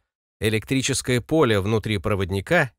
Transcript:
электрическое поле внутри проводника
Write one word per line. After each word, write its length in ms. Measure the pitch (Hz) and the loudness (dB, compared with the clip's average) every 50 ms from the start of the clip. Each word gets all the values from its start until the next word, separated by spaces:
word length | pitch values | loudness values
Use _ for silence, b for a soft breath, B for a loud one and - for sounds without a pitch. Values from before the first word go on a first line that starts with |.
| _ _ _ _ _ _ _ - | _ _ _ _ _ _ _ -4
электрическое 800 | 98 110 107 110 - - 135 135 120 - 131 - - - 127 123 | -2 -2 -2 -2 -2 -2 -2 -2 0 -2 -2 -4 -2 0 -2 -2
поле 400 | - - 151 160 151 120 110 101 | 0 0 2 4 4 4 4 2
внутри 360 | 92 101 113 110 - 110 107 101 | 2 0 0 0 0 -2 -4 -2
проводника 760 | - 107 107 92 98 85 98 98 92 - 165 175 147 117 - | -2 -2 -2 -2 -2 -2 -2 -4 -2 0 2 2 2 0 -4